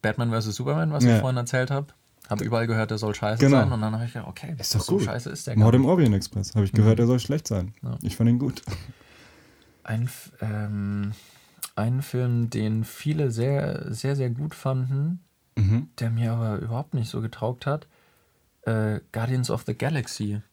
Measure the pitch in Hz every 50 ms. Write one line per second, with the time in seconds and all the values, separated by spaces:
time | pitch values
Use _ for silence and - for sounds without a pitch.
0 | - 107 107 - 120 117 113 113 107 110 104 - 127 135 143 156 165 156 151 147
1 | 123 120 117 110 101 131 127 127 120 - - 127 127 131 143 139 143 - - _
2 | _ _ _ _ - - 107 104 - 110 117 113 113 117 113 110 110 107 110 107
3 | 110 107 104 - - 104 110 113 135 139 139 131 113 98 127 113 107 110 110 110
4 | 117 117 - 120 110 - - - - 156 165 123 101 - - 107 - - 175 202
5 | 180 - - 123 117 127 - - - - 120 107 107 113 117 127 135 127 180 175
6 | 156 117 104 98 95 - - 101 98 - - 107 101 95 - 113 101 110 110 107
7 | 120 117 127 127 117 - 139 160 - - 113 98 90 98 110 _ - 123 117 -
8 | - 107 95 - 117 117 117 123 135 127 - - - - - - - - - _
9 | - - - - - - - - _ _ _ _ _ _ _ _ _ - 110 110
10 | 120 123 - - - - - - - 110 104 107 107 104 104 101 101 101 101 101
11 | 101 101 110 - - - - - _ _ _ _ - - _ - 104 117 123 131
12 | 139 - - 123 127 123 120 117 120 113 - 113 107 110 110 110 110 - - -
13 | - 147 151 156 151 131 113 113 117 135 139 139 143 - - - - - - 113
14 | - 135 143 139 131 123 117 123 147 156 - - - 135 131 131 127 127 135 139
15 | 143 160 175 180 _ _ _ _ _ _ _ - 104 95 107 120 135 - _ -
16 | 120 113 113 113 117 113 113 117 113 110 107 - - 113 113 123 147 - - 139
17 | 113 - - 120 113 113 - - - 113 123 120 - 139 143 156 - _ _ _
18 | _ _ _ _ _ _ _ _ _ _ _ _ _ - 113 110 110 107 107 107
19 | - _ - 113 113 120 127 127 123 120 - 120 - - 110 - - 135 160 143
20 | 113 - - - 107 104 104 104 101 _